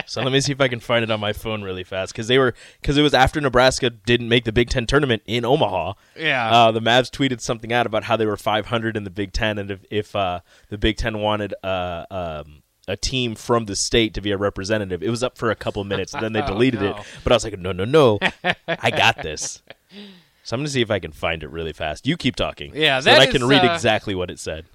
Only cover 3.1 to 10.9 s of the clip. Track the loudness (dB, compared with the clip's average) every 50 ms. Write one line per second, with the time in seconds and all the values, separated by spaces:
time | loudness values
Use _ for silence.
3.1 | 6 6 4 4 2 0 0 2 4 6 6 6 4 2 0 -2 -4 -2 0 2
4.1 | 2 2 2 2 2 2 2 2 2 2 2 2 0 -4 -2 0 2 2 2 2
5.1 | 0 -2 -2 -4 -4 -2 0 2 2 2 2 2 0 -2 -4 -4 -6 _ _ _
6.1 | _ -6 -4 -2 0 0 2 4 6 6 6 6 4 2 2 2 4 4 2 0
7.1 | -2 -2 -2 -2 -2 -2 -4 -6 -6 -6 -4 -2 0 0 0 0 -2 -4 -2 0
8.1 | 0 2 2 0 -2 -2 -2 -2 -2 -2 -2 -2 -4 -2 -2 -2 -4 -4 -8 -8
9.1 | -8 -8 -8 -6 -4 -2 -2 -2 -2 -4 -6 -8 -10 -12 -10 -6 -6 -6 -4 -4
10.1 | -4 -4 -2 -2 -4 -6 -10 _ _ _ _ -14 -6 -2 0 0